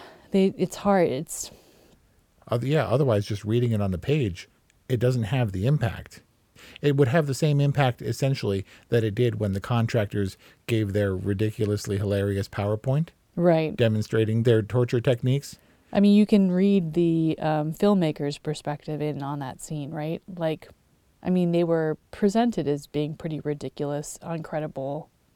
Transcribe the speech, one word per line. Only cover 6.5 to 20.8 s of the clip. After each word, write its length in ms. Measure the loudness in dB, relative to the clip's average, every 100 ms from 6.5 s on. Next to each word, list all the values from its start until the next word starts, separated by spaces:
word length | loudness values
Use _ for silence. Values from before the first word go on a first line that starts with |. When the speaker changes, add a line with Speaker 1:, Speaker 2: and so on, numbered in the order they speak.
| _ -20 -4
Speaker 2:
It 160 | 0 2
would 120 | 4
have 180 | 2 0
the 80 |
same 260 | 0 2 2
impact, 400 | 2 2 0 0
essentially, 640 | -6 -2 -2 -2 -2 -4 -4 -14 _
that 140 | 0
it 120 | 0
did 260 | 0 0 0
when 120 | -2
the 80 | -4
contractors 800 | -2 0 0 0 -2 -2 -4 -6 -18 _ -4
gave 260 | -2 0
their 220 | 0 0
ridiculously 840 | -2 -2 0 -2 -2 -2 -2 -2 -4
hilarious 500 | -2 0 0 -2 -4
PowerPoint 600 | -4 -2 -2 -2 -2 -2 -8 _
Speaker 1:
Right. 400 | 0 2 4 2 2
Speaker 2:
demonstrating 680 | 2 2 0 0 2 2
their 180 | 4 4
torture 380 | 2 0 0 0
techniques. 560 | 0 0 0 -2 -4 -14 _ _ _
Speaker 1:
I 80 | 2
mean, 140 | 6
you 100 | 6
can 280 | 6 4 4
read 420 | 4 4 4 2
the, 420 | 2 2 4 2 0
um, 320 | 0 0 -2
filmmaker's 640 | 0 2 4 2 0 -4 -6
perspective 640 | -8 -8 -6 -8 -8 -6
in 200 | -4 -4
on 180 | -6 -8
that 200 | -8 -12
scene, 300 | -10 -8 -8
right? 320 | -8 -6 -8 -10 -6
Like, 320 | -4 -4 -10 -20